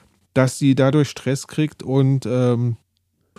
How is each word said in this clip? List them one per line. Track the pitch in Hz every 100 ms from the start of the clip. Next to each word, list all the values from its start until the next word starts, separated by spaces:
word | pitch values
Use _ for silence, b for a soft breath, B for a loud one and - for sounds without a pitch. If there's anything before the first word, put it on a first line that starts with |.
| B _ _
dass | - 131 -
sie | 143
dadurch | 131 135 151 139
Stress | - - 135 -
kriegt | - 151 -
und... | - 135 135 135 107
Ähm, | 123 123 120 120 113 _ _ _ _ _